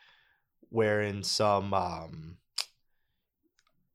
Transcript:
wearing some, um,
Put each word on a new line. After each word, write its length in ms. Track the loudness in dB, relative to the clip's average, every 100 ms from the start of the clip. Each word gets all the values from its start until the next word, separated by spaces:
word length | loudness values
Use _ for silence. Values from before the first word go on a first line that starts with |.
| _ _ _ _ _ _ _
wearing 520 | 0 2 2 0 -2
some, 500 | -2 0 4 2 2
um, 640 | 0 0 -4 -12 -14 -16 -20 _ -10 -10 _ _ _ _ _ _ _ _ _ _ _ _